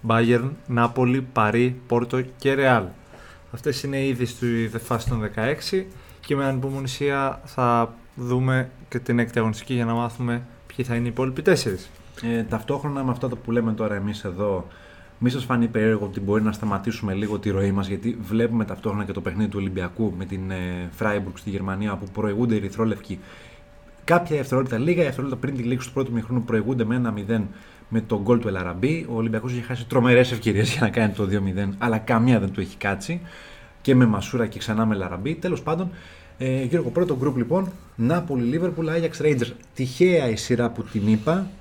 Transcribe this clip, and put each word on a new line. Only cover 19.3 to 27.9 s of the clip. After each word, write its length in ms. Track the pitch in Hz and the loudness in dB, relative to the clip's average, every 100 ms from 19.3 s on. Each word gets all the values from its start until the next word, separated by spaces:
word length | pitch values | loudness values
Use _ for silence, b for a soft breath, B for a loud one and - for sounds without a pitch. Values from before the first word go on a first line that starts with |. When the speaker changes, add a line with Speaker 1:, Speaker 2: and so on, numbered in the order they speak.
| 90 107 | -2 -2
Speaker 2:
του 80 | 98 | 0
Ολυμπιακού 520 | 95 92 87 - 110 87 | -4 -2 -6 -2 -2 -2
με 80 | 92 | -6
την, 260 | 95 95 | -6 -6
ε, 380 | 92 90 90 87 - | -4 -4 -6 -8 -2
Freiburg 320 | 107 104 92 | 0 0 -4
στη 160 | - - | -8 -6
Γερμανία, 460 | 98 95 95 107 95 | -4 -2 -2 -2 -4
που 100 | 95 | -6
προηγούνται 400 | 104 107 101 120 | -4 -2 0 2
οι 40 | 107 | 0
Ερυθρόλευκοι 600 | 98 101 113 98 - 90 B B B B B - - - | -2 -2 -2 -2 -6 -12 B B B B B -20 -20 -14
κάποια 320 | - 175 170 151 | 2 2 2 -2
δευτερόλεπτα, 400 | 147 131 131 113 | 0 0 0 0
λίγα 260 | 147 175 | 0 2
δευτερόλεπτα 360 | 151 131 139 127 | 2 0 -6 -4
πριν 160 | 135 135 | -4 -2
τη 80 | |
λήξη 240 | 117 127 - | -2 -2 -2
του 60 | |
πρώτου 180 | - 131 | -4 -2
μηχρόνου, 320 | 117 110 123 | -2 0 -2
προηγούνται 420 | 113 113 107 127 110 | 0 0 2 0 0
με 100 | 123 | 0
ένα 160 | 120 | 0
μηδέν 360 | 104 101 113 95 B B B | -2 -2 0 -2 B B B
με 120 | - | -4